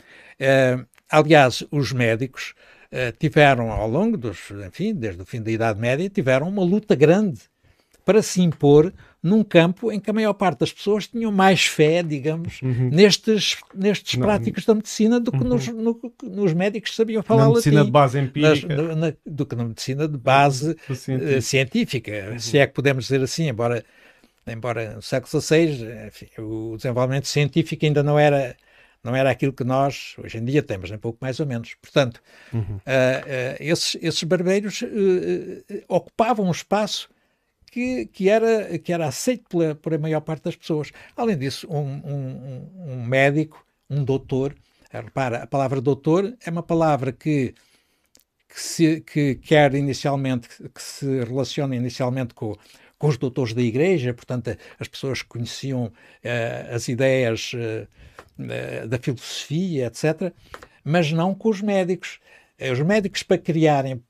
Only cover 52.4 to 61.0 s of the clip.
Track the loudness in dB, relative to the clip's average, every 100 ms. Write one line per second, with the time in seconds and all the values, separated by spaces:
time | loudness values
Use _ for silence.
52.4 | -10 -10 _ _ _ _ -2 0 -4 -4
53.4 | -4 -2 0 0 2 0 -2 -6 -8 -8
54.4 | -6 -10 -14 -16 -16 -10 -8 -8 -8 -10
55.4 | -10 -8 -6 -6 -6 -10 _ _ -8 -4
56.4 | -4 -6 -8 -6 -4 0 2 2 2 -2
57.4 | -6 -8 -6 -8 -10 _ -20 -20 -20 -14
58.4 | -10 -10 -8 -10 -6 -6 -4 -8 -10 -12
59.4 | -6 -4 -2 -4 -4 -2 -2 -2 -6 -10
60.4 | _ -20 -20 _ -2 0